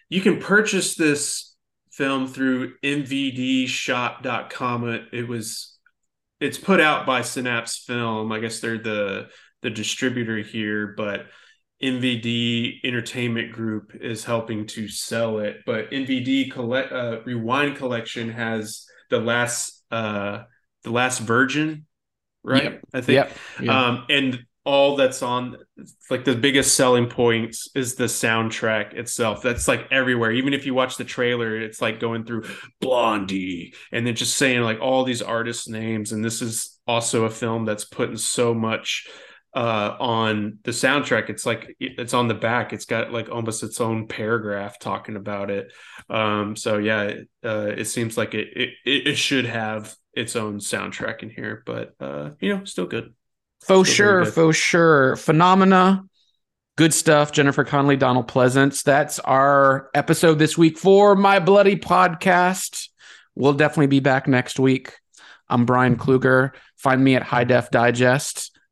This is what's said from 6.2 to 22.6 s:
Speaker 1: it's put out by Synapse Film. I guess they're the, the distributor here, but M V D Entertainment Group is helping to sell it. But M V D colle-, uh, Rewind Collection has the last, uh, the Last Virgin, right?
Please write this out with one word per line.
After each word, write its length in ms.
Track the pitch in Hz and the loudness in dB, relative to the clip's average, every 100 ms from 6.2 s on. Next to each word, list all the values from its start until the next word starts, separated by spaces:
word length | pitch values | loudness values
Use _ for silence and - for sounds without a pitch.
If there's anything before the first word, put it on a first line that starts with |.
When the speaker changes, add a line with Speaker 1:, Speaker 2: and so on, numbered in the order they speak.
| _ - | _ -8
Speaker 1:
it's 180 | 139 - | -6 -6
put 220 | - 185 | 0 4
out 260 | 156 147 - | 4 2 0
by 160 | 131 | -2
Synapse 640 | 151 - 127 117 - - - | -2 -6 -4 -4 -6 -10 -8
Film. 460 | 120 117 110 110 | -6 -4 -4 -6
I 80 | 110 | -6
guess 200 | 113 113 | -6 -6
they're 180 | 117 113 | -6 -6
the, 480 | 110 107 101 98 - _ _ _ | -4 -4 -4 -6 -10 _ _ _
the 80 | 127 | -8
distributor 720 | 110 107 - 131 123 113 110 | -6 -8 -4 -4 -4 -4 -6
here, 560 | 104 113 107 107 104 101 | -6 -8 -4 -4 -6 -6
but 300 | 104 101 - - _ _ _ - | -6 -8 -12 -20 _ _ _ -8
M 200 | 135 127 | -4 -2
V 160 | 127 120 | -2 -4
D 640 | 117 117 117 117 120 - | -4 -2 -2 -2 -4 -6
Entertainment 680 | 131 123 117 127 120 113 117 | -6 -6 -6 -6 -4 -4 -6
Group 400 | 117 113 107 - | -8 -8 -8 -10
is 300 | - 120 110 | -14 -10 -10
helping 420 | - 117 113 110 107 | -6 -6 -4 -8 -8
to 200 | - 104 | -10 -10
sell 500 | - - 113 113 110 | -10 -6 -4 -2 -2
it. 200 | 104 104 - | -6 -8 -6
But 260 | 113 107 | -6 -4
M 140 | 139 131 | -6 -4
V 140 | 131 | -4
D 280 | 123 135 131 | 0 -2 -2
colle-, 240 | 135 117 | -4 -4
uh, 440 | 127 131 131 120 113 120 | -4 -4 -6 -6 -8 -8
Rewind 500 | 120 113 131 147 135 | -6 -4 -2 -2 -4
Collection 560 | 131 117 113 120 113 | -6 -6 -8 -8 -8
has 560 | 113 113 110 107 - - _ - | -6 -6 -6 -8 -12 -18 _ -4
the 80 | 123 | -2
last, 640 | 113 120 120 - - - - | 0 0 0 -4 -8 -12 -10
uh, 540 | 113 110 104 101 104 117 _ _ _ | -6 -4 -4 -6 -8 -14 _ _ _
the 100 | - | -6
Last 280 | 117 127 127 | -2 0 -2
Virgin, 640 | 110 117 131 143 156 156 - _ _ _ _ _ | 0 2 2 0 -2 -4 -14 _ _ _ _ _
right? 200 | 120 131 | -2 0